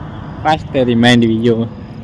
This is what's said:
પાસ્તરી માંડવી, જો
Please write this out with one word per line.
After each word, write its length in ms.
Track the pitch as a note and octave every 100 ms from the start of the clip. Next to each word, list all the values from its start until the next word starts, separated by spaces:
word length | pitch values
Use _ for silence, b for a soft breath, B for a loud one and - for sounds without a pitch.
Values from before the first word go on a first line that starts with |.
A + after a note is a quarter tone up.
| - - - -
પાસ્તરી 520 | D#3 D#3+ - C#3+ B2
માંડવી, 440 | A#2 A#2+ A#2+ A#2 A2+
જો 280 | A#2 A2+ A#2 - - -